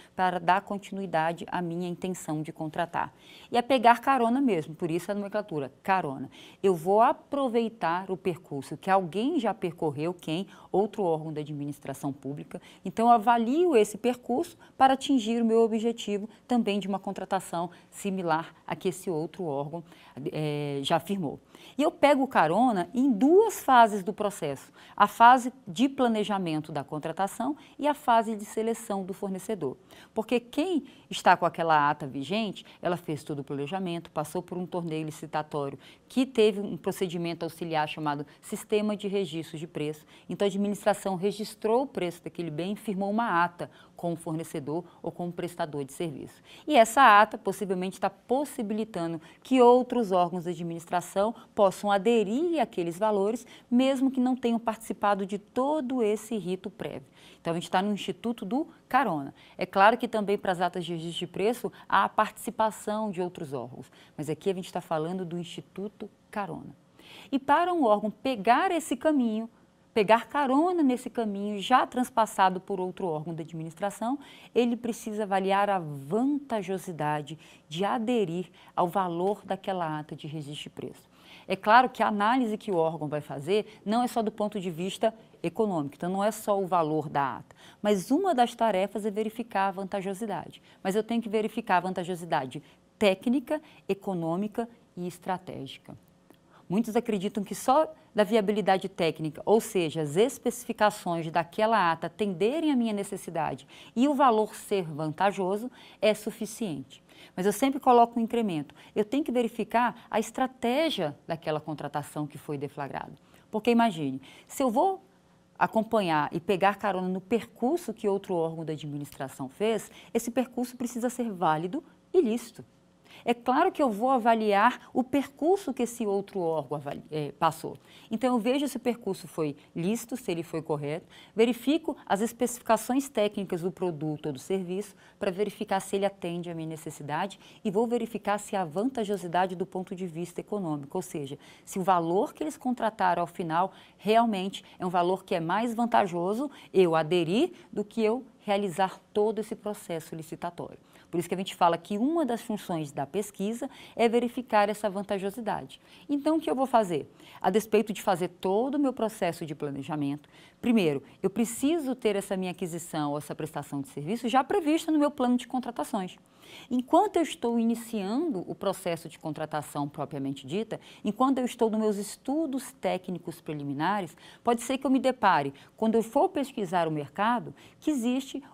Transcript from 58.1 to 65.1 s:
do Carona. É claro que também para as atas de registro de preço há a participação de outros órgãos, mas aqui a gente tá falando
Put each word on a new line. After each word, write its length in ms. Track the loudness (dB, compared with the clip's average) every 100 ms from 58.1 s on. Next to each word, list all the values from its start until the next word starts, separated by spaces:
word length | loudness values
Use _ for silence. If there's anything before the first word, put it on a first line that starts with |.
| -6 -6 -6 -2
do 220 | -2 -4 -8 -2
Carona. 460 | 2 2 0 -4 -12 -20 -6
É 80 | 0
claro 320 | 6 8 6
que 100 | 0
também 300 | -2 0 0
para 140 | 0
as 100 | 0
atas 240 | 0 -2 -6
de 80 |
registro 260 | -6 -6 -6
de 80 | -6
preço 440 | -2 0 0 -6 -10 0
há 140 | 2
a 60 | 2
participação 1000 | 0 -2 -4 -8 -2 -2 -2 -6 -4 -4
de 120 | -4
outros 300 | -4 -6 -8
órgãos, 380 | -8 -8 -12 -18 -20 -16 -8
mas 140 | -6
aqui 200 | -4 -4
a 40 |
gente 180 | -4 -6
tá 100 | -10
falando 440 | -4 -2 -2